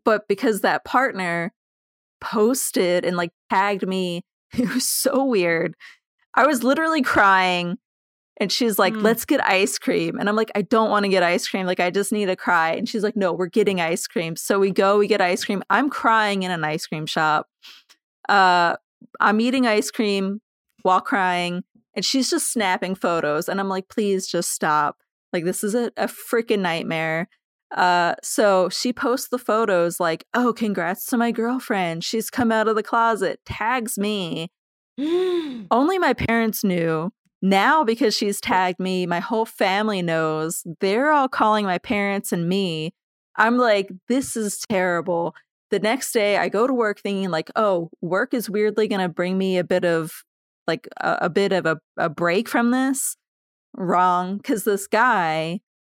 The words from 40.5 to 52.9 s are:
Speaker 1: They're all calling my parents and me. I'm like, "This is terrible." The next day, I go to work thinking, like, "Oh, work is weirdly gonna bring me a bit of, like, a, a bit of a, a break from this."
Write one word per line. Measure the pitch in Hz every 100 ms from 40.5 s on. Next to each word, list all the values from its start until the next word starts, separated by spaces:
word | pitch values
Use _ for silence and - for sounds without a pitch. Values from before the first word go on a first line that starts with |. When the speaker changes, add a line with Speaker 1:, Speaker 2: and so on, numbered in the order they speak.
| - 175 156
Speaker 1:
They're | 196 214 302
all | 294 262
calling | - 214 214 196
my | 175
parents | - 208 202 202 -
and | 180 170
me. | 196 185 160 160 - _ _ _ -
I'm | 220 247
like, | 240 208 196 185 -
"This | 254 254 226
is | 208 - -
terrible." | 196 185 170 175 170 170 - _ _ _
The | 170
next | 208 254 -
day, | 226 202 185
I | 175
go | 196 254
to |
work | 254 214 202
thinking, | 202 196 190
like, | 160 - -
"Oh, | 214 180 165 -
work | 170 185 262
is | 247 208
weirdly | 202 214 208 214
gonna | 202 180
bring | 160 180 190
me | 190 180
a |
bit | 170 180
of, | 170 165 160 - _ _ _ _ -
like, | 160 - -
a, | 165 -
a | 170
bit | 175 196
of | 180 170
a, | 156 _ -
a | 170
break | 160 170 185 233
from | 285 233
this." | 254 262